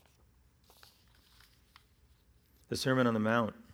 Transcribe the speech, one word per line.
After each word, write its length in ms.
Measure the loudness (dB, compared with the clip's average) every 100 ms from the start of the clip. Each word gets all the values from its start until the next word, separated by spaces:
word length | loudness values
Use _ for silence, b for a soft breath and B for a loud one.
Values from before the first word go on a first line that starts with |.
| _ _ _ _ _ _ _ -20 -20 _ _ _ _ -20 -20 _ _ -20 _ _ _ _ _ _ _ _ -10
The 80 | -6
Sermon 300 | 0 2 2
on 80 |
the 60 | 2
Mount, 340 | 0 0 -2 -6 -20